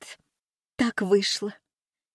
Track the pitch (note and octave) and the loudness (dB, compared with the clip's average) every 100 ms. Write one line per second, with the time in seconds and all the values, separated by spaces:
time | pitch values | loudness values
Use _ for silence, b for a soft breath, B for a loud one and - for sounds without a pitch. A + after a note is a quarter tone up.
0 | - - _ _ _ _ _ - A#3 - | -20 -20 _ _ _ _ _ -2 -2 -2
1 | F#3+ G3+ G3 - G#3 - _ _ _ _ | 2 4 4 -4 -6 -10 _ _ _ _
2 | _ | _